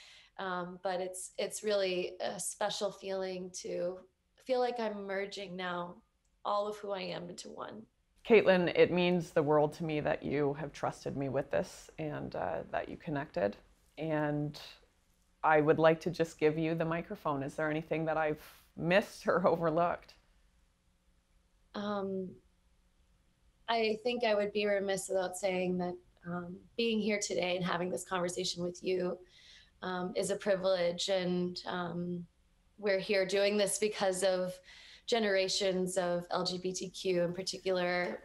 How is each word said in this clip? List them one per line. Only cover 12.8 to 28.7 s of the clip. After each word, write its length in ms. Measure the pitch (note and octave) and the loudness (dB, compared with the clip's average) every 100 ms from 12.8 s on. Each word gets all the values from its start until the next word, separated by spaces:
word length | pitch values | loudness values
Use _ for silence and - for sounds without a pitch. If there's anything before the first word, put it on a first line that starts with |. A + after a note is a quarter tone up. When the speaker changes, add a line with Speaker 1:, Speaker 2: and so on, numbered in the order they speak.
| - | -4
Speaker 2:
you 80 | - | -8
connected. 600 | - C#3+ D#3 F3 G3 - - _ _ - | -6 -4 -4 0 0 -2 -16 _ _ -8
And 600 | D#3+ D3+ D3+ D3 D3 D3 - - _ _ _ _ _ _ | -2 0 0 0 -2 -6 -14 -20 _ _ _ _ _ _
I 160 | D3+ D#3 | 4 6
would 200 | D3+ D#3 | 6 8
like 200 | D#3+ D#3+ | 6 6
to 80 | F3+ | 2
just 300 | D#3 D#3+ - | 0 -2 2
give 180 | D3+ D#3 | 2 4
you 160 | D#3+ | 0
the 120 | E3 E3 | 0 0
microphone. 580 | E3+ F3 G#3 D#3+ C#3 | -2 -4 -6 -2 -2
Is 120 | C#3 D#3 | -4 -2
there 140 | D#3 | -2
anything 360 | D3+ D#3+ D#3+ D#3+ | -2 -2 0 0
that 120 | D#3 | 2
I've 240 | D#3 D3+ - - - - | 0 -2 -8 -20 -18 -4
missed 500 | E3 F#3+ - - A3 | 4 4 4 -2 2
or 180 | A3+ F3 | 4 4
<laughs> 0 | |
overlooked? 640 | F3 E3 D#3+ E3+ - - - _ _ _ _ _ _ _ _ _ _ _ _ _ _ _ G#3+ | 4 2 2 2 0 -8 -20 _ _ _ _ _ _ _ _ _ _ _ _ _ _ _ -8
Speaker 1:
Um, 540 | G#3 G3+ G3 F#3+ F#3 - _ _ _ _ _ _ _ _ _ _ _ _ - | -4 -4 -2 -4 -6 -10 _ _ _ _ _ _ _ _ _ _ _ _ -2
I 300 | A3+ A3 A3 | 0 2 0
think 200 | B3 A3 | -2 0
I 120 | A3+ G#3 | 2 2
would 180 | G3+ | 0
be 120 | G#3 G#3 | 0 0
remiss 440 | G3+ G3 F#3+ F#3+ | 0 0 -2 -2
without 280 | F#3+ F3+ F3+ | -2 -2 -2
saying 400 | G3 F#3 F#3 F3+ | -2 0 0 0
that, 160 | F3+ F3+ - _ F3 | -2 -6 -14 _ -10
um, 280 | F3 F3 F#3 - - | -8 -8 -12 -10 -2
being 220 | A#3 A3 | 0 0
here 200 | G#3 G#3 | 0 0
today 340 | G#3 F3+ F3+ F3+ | 0 0 0 0
and 100 | F3+ | 0
having 240 | F3 F3+ | -2 -2
this 140 | E3+ | -4
conversation 600 | - F#3 F3 F3+ F3+ F3 | -4 -2 -2 -2 -4 -4
with 200 | F3 | -6